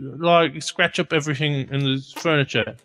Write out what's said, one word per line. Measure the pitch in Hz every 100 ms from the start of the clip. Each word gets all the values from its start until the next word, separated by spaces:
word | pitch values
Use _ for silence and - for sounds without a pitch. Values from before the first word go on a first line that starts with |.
| 135 131
like, | 170 170 165 151
scratch | - - 170 -
up | 170
everything | 160 147 135 151 143 131
in | 139
the | 139 135 135 -
furniture? | 170 151 131 123 107 -